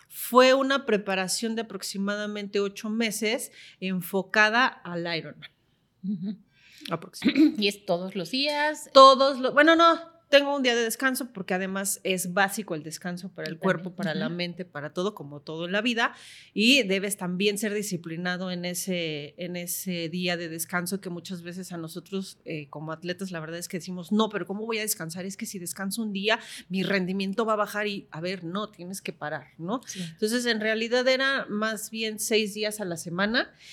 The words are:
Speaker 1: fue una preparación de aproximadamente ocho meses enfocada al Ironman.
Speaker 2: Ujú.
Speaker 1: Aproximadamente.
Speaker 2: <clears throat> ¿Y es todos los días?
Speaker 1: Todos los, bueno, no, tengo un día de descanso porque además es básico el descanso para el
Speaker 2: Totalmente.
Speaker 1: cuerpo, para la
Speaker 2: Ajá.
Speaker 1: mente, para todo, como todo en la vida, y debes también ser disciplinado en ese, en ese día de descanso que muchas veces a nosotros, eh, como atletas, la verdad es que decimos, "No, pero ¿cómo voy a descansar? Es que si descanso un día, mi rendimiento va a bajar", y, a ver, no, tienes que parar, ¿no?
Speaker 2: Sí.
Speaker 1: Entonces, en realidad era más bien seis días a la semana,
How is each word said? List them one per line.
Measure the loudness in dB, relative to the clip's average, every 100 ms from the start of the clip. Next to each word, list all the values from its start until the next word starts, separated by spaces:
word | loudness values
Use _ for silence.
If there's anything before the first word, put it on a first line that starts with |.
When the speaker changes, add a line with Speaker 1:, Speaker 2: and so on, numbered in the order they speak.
| _
Speaker 1:
fue | -12 4 8 8
una | 8 4 0 2
preparación | 0 0 -2 -2 -2 -2 -4
de |
aproximadamente | -6 -8 -8 -4 -2 -2 -4 -6 -4 -2
ocho | -2 -4 -4
meses | -2 -2 0 0 -2 -4 -12 -20 -8
enfocada | -4 -4 -2 -2 2 4 6 6 2
al | 0 -6 -4 -2 -4
Ironman. | -6 -14 -20 _ _ _ _ _
Speaker 2:
Ujú. | -6 -6 -6 -10 _ _ _ -18 -8
Speaker 1:
Aproximadamente. | -8 -8 -4 0 6 6 6
Speaker 2:
<clears throat> |
¿Y | 0
es | 0 -2
todos | -2 -2 -6
los | -4
días? | -2 0 0 0 -2 6
Speaker 1:
Todos | 12 12 12 4 2
los, | 2
bueno, | 6 8 8
no, | 8 6 -2 -20 _
tengo | 4 4 2
un |
día | 2 2
de |
descanso | 0 0 -2 -2 -6
porque | -10 -4
además | -2 -2 -4 -4 -4
es | -2 -2 0
básico | 2 2 0 -6 -8
el |
descanso | -8 -10 -8 -8 -10
para | -10 -10
el | -2
Speaker 2:
Totalmente. | 0 0
Speaker 1:
cuerpo, | -4 -6
para | -4
la | -2 -4
Speaker 2:
Ajá. | -4
Speaker 1:
mente, | -6 -6 -12
para | -10 -8
todo, | -4 -4 -6
como | -12 -14
todo | -12 -8 -4
en |
la | -2
vida, | 0 0 -2 -4 -18 -20 -8
y | 2 6 6
debes | 4 0 -2 -4
también | -4 0 0 0
ser | -2
disciplinado | -4 -4 -6 -8 -6 -4 -4 -6
en | -6 -6
ese, | -6 -4 -2 -2 -6 -10 -10
en | -8 -6
ese | -6 -6 -4 -4 -4
día | -2 -2 -2
de | -4
descanso | -8 -4 -4 -2 -4
que | -6
muchas | -10 -8 -10
veces | -10 -12 -10
a | -10
nosotros, | -10 -12 -8 -8 -8 -12
eh, | -10 -10 -10
como | -10 -10
atletas, | -8 -8 -8 -8
la | -8
verdad | -8 -10
es | -8
que | -8
decimos, | -8 -10 -2
"No, | 0 2
pero | -2 -6
¿cómo | -6 -4
voy | -4
a |
descansar? | -2 -4 -6 -8 -10
Es | -10
que | -10
si | -8
descanso | -10 -6 -6 -4
un | -4
día, | -2 0 0 -2 -16 -6
mi | -2
rendimiento | 2 2 0 -2 -2 -2 0
va |
a | 0
bajar", | 0 -2 -4
y, | -6 -10
a | -8
ver, | -6 -6
no, | -6 -6 -6
tienes | -10 -12 -10
que | -10
parar, | -8 -8 -8 -10 -10
¿no? | -6 -6 -6
Speaker 2:
Sí. | -10 -10
Speaker 1:
Entonces, | -4 -2 0 0
en | 0
realidad | 0 0 0 2 4
era | 2 2 0 -2
más | -2 -2 -4 -6
bien | -6 -6 -4
seis | 2 2 2
días | -2 -4 -4
a | -6
la | -6
semana, | -6 -2 0 2 -2 -8 -20